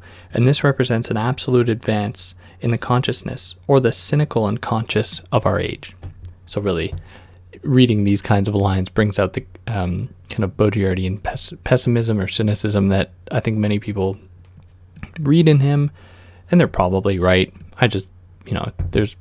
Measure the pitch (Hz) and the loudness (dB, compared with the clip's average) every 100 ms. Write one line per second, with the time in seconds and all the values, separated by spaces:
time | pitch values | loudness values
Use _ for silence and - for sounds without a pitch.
0 | - - - - 123 - 139 135 123 117 | -16 -20 -6 0 2 2 2 0 0 -2
1 | 120 110 117 131 - 123 117 107 - 107 | -2 -4 -2 -4 0 2 2 0 -2 -2
2 | 101 - - - - - 120 117 - 123 | -2 -6 -12 -14 -20 -8 -4 -2 0 0
3 | - - - 127 - - - 139 127 - | 0 -4 -6 -10 -10 -10 2 4 4 0
4 | - 147 151 117 104 110 - 110 110 - | 0 0 0 0 0 -2 -2 -4 -2 -2
5 | - - - 123 - 92 90 - - - | -2 -4 -2 0 2 0 -2 -6 -14 -18
6 | - - - - - - 98 85 82 - | -18 -16 -18 -20 -10 -6 -2 -2 -4 -6
7 | - - - - - - 156 127 123 107 | -14 -20 -20 -20 -20 -10 0 4 4 4
8 | 101 101 - 104 98 104 98 95 92 - | 2 0 0 0 0 0 0 0 -2 -2
9 | 107 101 95 - - - - 104 90 90 | -2 0 -2 -4 -12 -12 -8 -4 -4 -4
10 | 113 - - - 98 - 107 104 95 92 | -6 -12 -12 -6 -6 0 0 0 0 0
11 | 92 104 - - - 165 - 127 - 120 | -2 -4 -6 -8 -10 -10 0 0 2 0
12 | 117 107 92 - 107 101 107 104 98 95 | 0 -2 -2 -2 -2 0 0 0 2 2
13 | - - - 117 113 107 104 104 - 101 | 0 -6 -8 -4 -2 0 0 -2 -4 -4
14 | 95 95 - - - - - - - - | -4 -4 -12 -20 -20 -20 -20 -20 -20 -20
15 | - - 143 165 156 147 143 143 147 - | -16 -6 2 4 6 6 4 2 0 -4
16 | - - - - - 175 147 - 90 95 | -18 -20 -20 -20 0 4 4 2 0 2
17 | 101 95 90 92 92 - - - 120 98 | 0 2 4 4 2 -4 -20 0 0 0
18 | - - - - - 87 76 - - - | -6 -14 -20 -20 -8 -6 -6 -6 -4 -2
19 | 104 - | -2 -4